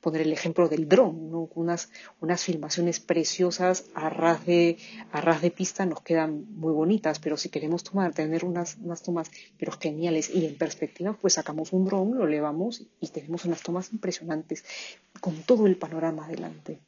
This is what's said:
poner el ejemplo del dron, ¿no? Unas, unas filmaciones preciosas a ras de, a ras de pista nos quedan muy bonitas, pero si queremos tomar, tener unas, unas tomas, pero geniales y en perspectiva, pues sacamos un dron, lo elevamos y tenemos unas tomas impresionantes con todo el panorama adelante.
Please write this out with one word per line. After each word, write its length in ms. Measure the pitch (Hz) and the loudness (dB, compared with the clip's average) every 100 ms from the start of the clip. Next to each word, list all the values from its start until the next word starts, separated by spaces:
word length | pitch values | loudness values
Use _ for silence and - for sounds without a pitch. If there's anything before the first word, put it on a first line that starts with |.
poner 220 | 175 156 | 0 0
el 100 | 156 | 0
ejemplo 360 | 156 175 165 170 | 0 -2 2 2
del 200 | 151 151 | 2 6
dron, 420 | 190 226 165 160 | 6 6 2 -6
¿no? 200 | 165 165 | -6 -6
Unas, 360 | - 170 170 - - - _ | -2 -2 -2 -6 -14 -20 _
unas 220 | 160 175 | -2 -2
filmaciones 560 | - 156 151 - 175 165 | 0 -2 -2 0 0 0
preciosas 880 | - 170 156 - 180 170 185 185 - | 0 0 2 2 0 2 2 2 -2
a 140 | - 156 | -6 -6
ras 380 | 160 165 165 170 | 2 2 2 4
de, 320 | 175 170 165 - - - | 6 6 4 -6 -18 -8
a 80 | 151 | -2
ras 220 | 143 160 | 2 4
de 80 | 175 | 2
pista 340 | - 185 - | 0 -6 -2
nos 160 | 190 156 | -2 -2
quedan 460 | - 165 160 151 - | 0 0 2 -4 -8
muy 180 | 208 160 | -6 0
bonitas, 460 | 156 160 214 160 156 | 2 4 4 2 -2
pero 180 | 156 151 | -2 -4
si 140 | - | -4
queremos 320 | - 156 170 | -4 -2 -2
tomar, 320 | - 196 180 | -2 0 0
tener 300 | 151 156 165 175 | 0 -2 0 0
unas, 300 | 175 170 - | -2 -4 -6
unas 260 | 175 170 | -8 -8
tomas, 280 | - 170 160 - - _ | -4 -4 -4 -12 -20 _
pero 140 | - | -8
geniales 580 | - 165 151 170 160 147 | -4 -4 -2 0 0 0
y 160 | 185 160 | 0 0
en 100 | 147 | 0
perspectiva, 560 | 165 - 151 - 185 | -4 -2 -8 -4 -6
pues 220 | 214 196 | 0 2
sacamos 400 | - - 156 160 | 2 0 -6 -2
un 100 | 185 | 0
dron, 320 | 190 196 190 254 | 2 2 0 2
lo 100 | 175 | 2
elevamos 580 | 151 151 151 208 233 - _ | 2 0 -2 -4 -4 -14 _
y 80 | 160 | -10
tenemos 360 | - 147 170 | -10 -6 -6
unas 160 | 175 165 | -2 -4
tomas 300 | - 175 185 | -4 -6 -4
impresionantes 720 | 220 185 180 165 156 160 156 - - - - _ - | -6 -6 -6 -6 -6 -4 -8 -8 -14 -14 -18 _ -8
con 220 | - 156 | -6 -6
todo 240 | - 247 208 | 2 6 6
el 100 | 180 | 4
panorama 480 | 156 160 160 156 | 0 -2 -2 -4
adelante. 560 | 156 - 82 - - 156 | -8 -8 -8 -12 -14 -14